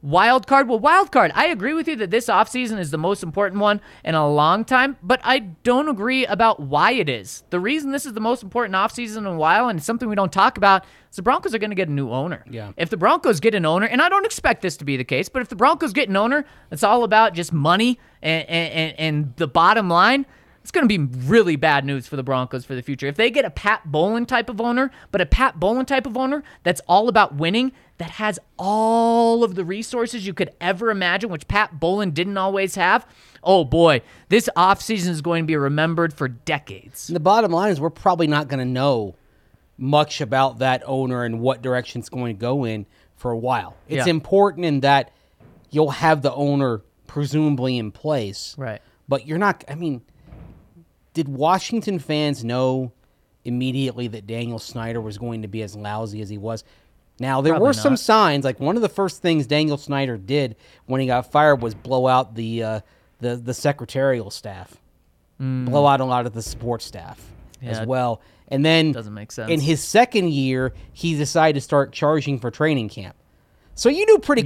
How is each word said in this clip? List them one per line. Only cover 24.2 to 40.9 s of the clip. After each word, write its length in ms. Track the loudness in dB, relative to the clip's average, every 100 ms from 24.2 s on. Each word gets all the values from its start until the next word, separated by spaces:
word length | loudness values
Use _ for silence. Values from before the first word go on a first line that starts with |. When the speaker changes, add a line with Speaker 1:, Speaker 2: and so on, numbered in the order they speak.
| -2
Speaker 1:
type 240 | -2 -2
of 100 | -4
owner, 300 | -2 0 -2 -4 -8
but 80 | -4
a 60 | 0
Pat 320 | 2 2 0
Bowlen 280 | -2 0 0
type 200 | -2 -2
of 100 | -4
owner 260 | -4 -4 -8 -8
that's 180 | -4 -4 2
all 220 | 2 4
about 280 | 2 2 0
winning, 360 | 0 0 -2 -4 _ _
that 140 | -14
has 260 | -6 -4 -6 _ -8
all 840 | -2 0 2 2 4 4 4 4
of 120 | 2
the 100 | 0
resources 600 | -6 -6 -6 -4 -4 -4 -8
you 80 |
could 160 | -4 -4 -4
ever 300 | -4 -2 -2
imagine, 400 | 0 0 -2 -4
which 180 | -8 -2
Pat 320 | 0 0 -2
Bowlen 300 | -2 0 -2
didn't 260 | -2 -4 -2
always 380 | -2 0 -2
have, 320 | 0 2 2 -2 _ _ -8
oh 220 | 4 4
boy, 380 | 4 4 6 4 0 -20 _
this 200 | 2 2 2
offseason 520 | 4 4 0 -4 -2
is 140 | -4
going 220 | -2 -2
to 20 | 0
be 100 | 0
remembered 560 | 0 0 0 0 -2
for 160 | -2 -8
decades. 800 | -6 -6 -6 -6 -20 -18 -20 -6
Speaker 2:
And 80 | -2
the 40 |
bottom 300 | 4 4 4
line 220 | 2 0
is 80 | 0
we're 80 | -4
probably 360 | -2 0 2 2
not 220 | 0 0
gonna 160 | -4 -2
know 500 | 0 0 0 -2 -10 _ _ _ _ _ _
much 420 | 0 2 2 -2
about 380 | -2 0 0 0
that 240 | -2 -2
owner 380 | -2